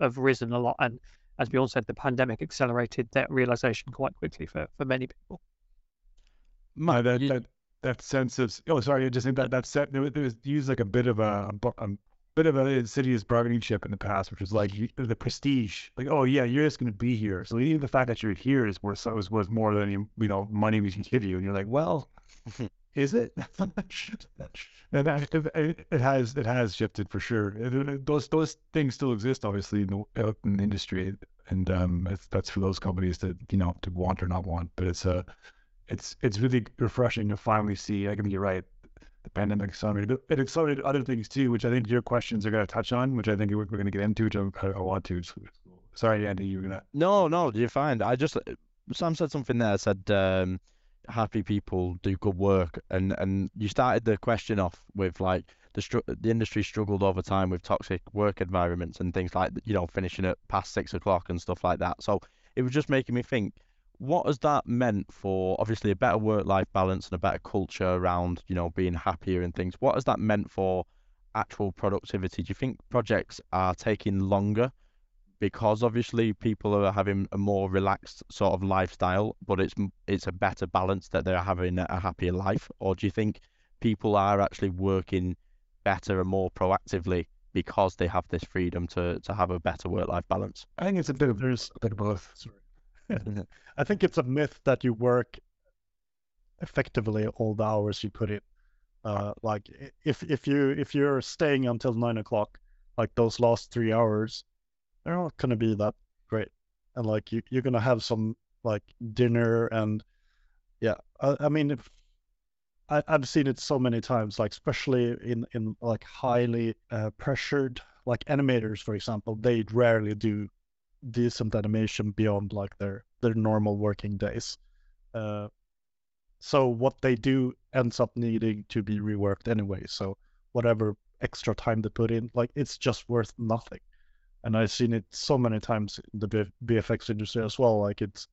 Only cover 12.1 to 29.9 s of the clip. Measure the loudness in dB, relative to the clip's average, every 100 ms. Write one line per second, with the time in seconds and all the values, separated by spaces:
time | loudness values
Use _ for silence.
12.1 | _ _ 2 4 4 4 2 0 0 2
13.1 | 0 2 2 2 0 0 -2 -2 -6 -2
14.1 | -2 -4 -6 -2 0 0 -2 -6 -4 -4
15.1 | -2 -4 -4 0 0 0 -6 -12 -8 0
16.1 | 2 4 4 2 2 2 0 -4 -2 0
17.1 | 0 0 -4 -2 0 2 2 2 0 0
18.1 | 0 -2 -2 2 2 2 -2 -4 -4 -4
19.1 | -4 -2 0 0 2 2 2 2 -2 -4
20.1 | -2 0 0 -2 0 2 4 2 -2 -2
21.1 | 0 0 -2 -2 -2 0 0 0 -2 -4
22.1 | -20 _ -20 -16 -10 -10 _ _ -2 0
23.1 | 0 -2 -6 -10 -6 -6 -6 -10 -10 -12
24.1 | -14 -16 -18 -16 -16 -20 -20 -2 2 2
25.1 | 2 0 0 0 0 0 -2 -2 2 4
26.1 | 4 2 -2 0 2 0 0 -4 -2 -6
27.1 | -4 -2 0 0 -2 -2 -2 -2 -4 0
28.1 | 0 2 0 0 -4 _ 0 0 0 0
29.1 | 0 0 0 0 -2 0 0 0